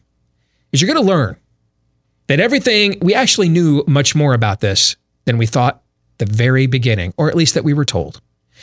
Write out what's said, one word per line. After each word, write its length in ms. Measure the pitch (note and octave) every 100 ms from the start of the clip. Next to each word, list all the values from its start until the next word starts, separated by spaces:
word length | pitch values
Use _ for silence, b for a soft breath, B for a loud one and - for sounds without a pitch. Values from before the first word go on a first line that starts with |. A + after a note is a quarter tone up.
| _ _ _ _ _ _ _
is 80 | C3+
you're 120 | F#3
gonna 140 | D#4+ G3
learn 300 | F3 G2+ - _ _ _ _ _ _ _ _ -
that 140 | C#3+
everything, 580 | A3+ C#4 B3 G#3+ G3+ -
we 140 | F3+
actually 340 | G#3+ C4+ - F3+
knew 340 | E3+ E3 C#3+ D3
much 280 | C#3+ C3+
more 200 | D3+ D3
about 260 | A#2+ A2 G2
this 360 | G2+ F#2 - - _ _
than 120 | - A#2
we 100 | A2+
thought 360 | B2+ B2 - _ _ _ -
the 80 | G#2
very 400 | A2 A#2+ C3 C3+
beginning, 460 | B2+ A#2+ G#2 F2+ -
or 120 | D3+
at 60 |
least 200 | E3+ B2
that 100 | E3+
we 100 | D3+
were 100 | C#3+
told. 360 | C#3+ F2 C#2 - _ _ _ B